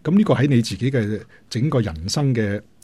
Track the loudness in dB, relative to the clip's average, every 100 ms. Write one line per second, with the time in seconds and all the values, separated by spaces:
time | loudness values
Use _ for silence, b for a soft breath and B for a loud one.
0 | 0 2 4 2 4 2 2 -2 -2 -2
1 | -2 -6 -10 B B -4 0 0 -2 -4
2 | -6 -2 0 0 -2 -4 -10 _